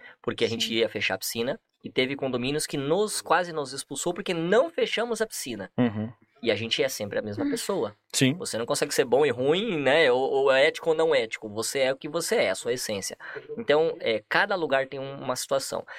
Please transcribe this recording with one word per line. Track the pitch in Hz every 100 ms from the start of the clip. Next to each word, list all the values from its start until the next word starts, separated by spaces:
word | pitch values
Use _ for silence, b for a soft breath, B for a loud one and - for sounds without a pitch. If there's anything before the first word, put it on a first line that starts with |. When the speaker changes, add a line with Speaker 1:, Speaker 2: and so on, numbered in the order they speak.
| B B
Speaker 1:
porque | - 107 110
a |
gente | 113 -
Speaker 2:
Sim. | 113
Speaker 1:
ia | 110
fechar | 107 101 95
a |
piscina, | - 117 123 226 _ _
e | -
teve | - 127 139
condomínios | 131 123 127 147 -
que | 147
nos, | 139 180 214 -
quase | - 170 175
nos | 160 131
expulsou | 139 - 147 175
porque | 175 190
não | 170 165 226 330
fechamos | - 226 - 240 226
a | 220
piscina. | - - 107 95 -
Speaker 3:
Uhum. | 120 107 113 - _ _
Speaker 1:
E | 117
a | 101
gente | - -
é | 135
sempre | - 101 107
a |
mesma | 107 104 285
Speaker 2:
Hum. |
Speaker 1:
pessoa. | - - 180 104 - _
Speaker 3:
Sim. | - 131
Speaker 1:
Você | 92 - 110
não | 120
consegue | 143 147
ser | - 127
bom | 127 147
e |
ruim, | 117 139 175 233 160
né? | 131 156 143
Ou, | 127 135
ou | 135 135
ético | 131 156 160 165
ou | 156
não | 160 139
ético. | 110 - 110
Você | 104 - 139
é | 131
o | 135
que | 151
você | 165 160 226
é, | 107
a | 95
sua | 117
essência. | 127 - 101 - - B B B -
Então, | - - 240 -
é, | 117 110 -
cada | 165 202 196
lugar | 151 135 135
tem | 139
um, | 135 139
uma | 131 127
situação. | - 139 - 90 -